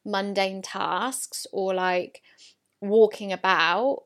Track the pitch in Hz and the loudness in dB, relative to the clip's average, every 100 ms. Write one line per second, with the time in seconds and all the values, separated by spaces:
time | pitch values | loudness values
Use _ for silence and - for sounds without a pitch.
0 | 208 196 202 196 190 190 - 196 160 180 | -6 -4 -2 -2 -2 -4 -10 -6 -4 -2
1 | 240 262 - - - 196 190 185 185 180 | -4 -6 -10 -12 -8 -4 -2 0 0 0
2 | - - _ _ - _ _ _ 202 214 | -4 -12 _ _ -20 _ _ _ 2 6
3 | 214 - 202 185 190 175 165 185 262 - | 6 4 -6 0 2 4 4 2 0 -2